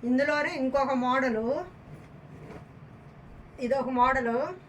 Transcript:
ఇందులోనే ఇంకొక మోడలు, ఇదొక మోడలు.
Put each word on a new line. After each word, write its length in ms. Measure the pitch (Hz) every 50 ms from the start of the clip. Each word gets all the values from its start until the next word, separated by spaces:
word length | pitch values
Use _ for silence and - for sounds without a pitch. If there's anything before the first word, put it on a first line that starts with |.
| - 240
ఇందులోనే 420 | 247 254 285 294 294 294 294 330 349 302 262
ఇంకొక 340 | 262 - 277 269 262 269 254 247
మోడలు, 420 | 247 254 262 262 262 226 214 226 233 269 311 359 359 - - - - - - - - - - - - - - - - - - - - - - - - - - - - - - - - - - - - - - 254
ఇదొక 220 | 233 262 269 247 247 262 247
మోడలు. 380 | 247 247 262 262 247 233 233 247 285 320 370 359 -